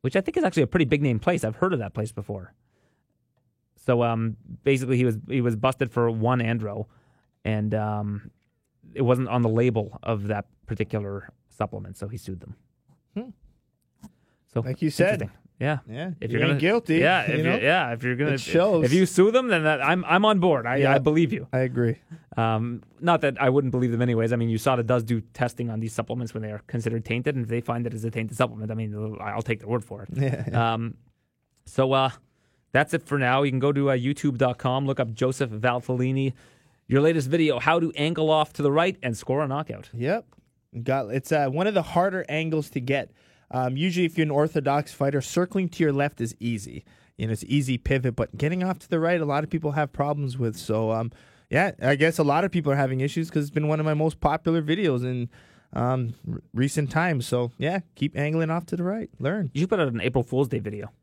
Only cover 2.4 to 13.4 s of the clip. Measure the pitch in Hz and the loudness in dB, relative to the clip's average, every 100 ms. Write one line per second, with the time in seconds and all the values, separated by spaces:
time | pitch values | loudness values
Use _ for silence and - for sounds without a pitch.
2.4 | 92 _ _ _ _ _ _ _ _ _ | -12 _ _ _ _ _ _ _ _ _
3.4 | _ _ _ _ - 120 117 113 113 110 | _ _ _ _ 0 2 2 0 -2 -4
4.4 | - - - 135 127 123 123 110 - 135 | -14 -4 0 0 2 2 2 0 -4 0
5.4 | 120 110 131 131 127 120 120 113 113 127 | 0 2 0 0 -2 0 0 2 2 2
6.4 | 113 117 107 107 110 _ _ _ _ _ | 0 -2 -4 -8 -10 _ _ _ _ _
7.4 | 107 107 107 110 107 104 104 104 - _ | -4 -2 0 -2 -2 -4 -4 -8 -10 _
8.4 | _ _ _ _ - - 123 127 123 123 | _ _ _ _ -16 -2 2 2 2 2
9.4 | 117 110 123 113 101 - - 110 101 104 | 2 4 2 2 -4 -6 -4 -2 -2 -4
10.4 | - _ - 110 104 107 101 98 - _ | -6 _ -10 -6 -4 -4 -6 -10 -12 _
11.4 | _ _ 107 101 95 95 101 110 - 92 | _ _ -6 -6 -12 -12 -12 -10 -12 -12
12.4 | - - _ _ _ _ _ - 247 - | -14 -20 _ _ _ _ _ -12 -12 -16